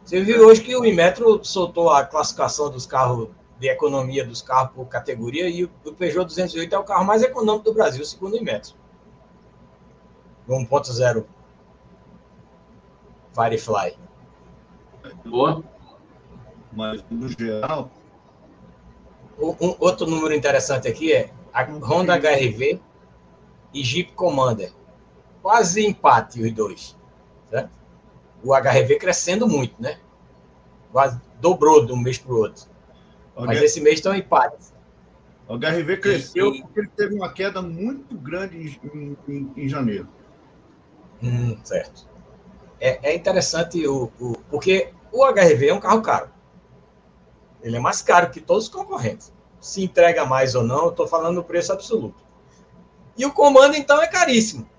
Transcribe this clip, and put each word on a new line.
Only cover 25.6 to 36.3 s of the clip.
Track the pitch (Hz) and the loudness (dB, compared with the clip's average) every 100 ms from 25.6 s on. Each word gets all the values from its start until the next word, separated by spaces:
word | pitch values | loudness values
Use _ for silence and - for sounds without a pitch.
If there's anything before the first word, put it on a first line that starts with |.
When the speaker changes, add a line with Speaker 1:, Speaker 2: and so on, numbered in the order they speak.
| 185 196 214 | 4 0 0
Speaker 1:
empate | - 147 120 110 123 | 2 4 4 2 -6
os | 113 | -6
dois, | 110 104 90 - - - _ _ - _ | -4 -6 -6 -20 -20 -20 _ _ -20 _
certo? | 123 - - - - _ - _ - | -8 -8 -16 -20 -20 _ -20 _ -14
O | 123 135 | 2 2
H | 131 | 4
R | 127 117 | 2 4
V | 147 | 0
crescendo | 185 170 - 190 233 | 0 -2 -2 0 0
muito, | 151 123 - | 0 -4 -8
né? | 117 - _ _ - _ _ _ _ _ _ | -12 -12 _ _ -20 _ _ _ _ _ _
Quase | 131 135 120 - - | 0 0 -2 -16 -2
dobrou | 170 180 147 156 120 | 0 2 6 6 4
de | |
um | 123 | -4
mês | 120 123 | -4 -6
pro | 131 117 | -4 -2
outro. | 104 - - - _ _ _ - - - | -2 -4 -20 -20 _ _ _ -20 -20 -12
Speaker 3:
O | 117 | -4
Speaker 1:
Mas | 113 | 2
Speaker 3:
H- | 151 | 2
Speaker 1:
esse | 165 | 4
mês | 147 156 | 2 2
tá | 190 | 0
um | 190 | -4
empate. | - 147 - - - _ _ _ _ _ _ _ - | 0 2 2 -4 -20 _ _ _ _ _ _ _ -12
Speaker 3:
O | |
H | 117 156 | -6 -4
R | 170 | -4
V | 156 190 | -4 -4
cresceu | 202 175 - | 0 -2 -4